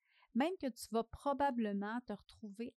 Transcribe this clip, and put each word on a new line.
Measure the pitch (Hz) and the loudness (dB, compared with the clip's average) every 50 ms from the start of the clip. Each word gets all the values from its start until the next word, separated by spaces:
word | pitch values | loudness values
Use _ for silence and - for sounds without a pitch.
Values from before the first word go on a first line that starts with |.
| _ _ _ _ _ _ - | _ _ _ _ _ _ 2
même | 226 277 339 381 - | 2 2 2 2 -2
que | 285 262 | -4 -4
tu | - - - - | -4 -6 -6 -2
vas | 208 233 226 | 0 0 0
probablement | - - - - 285 277 262 285 285 247 240 220 208 202 196 202 208 226 247 - | -2 -4 -4 -2 0 2 2 2 2 2 2 0 0 0 0 -2 -2 -4 -4 -4
te | - 208 | -6 -8
retrouver | 196 - - - - 226 208 196 220 233 254 - | -10 -10 -14 -18 -14 -14 -12 -10 -8 -8 -10 -10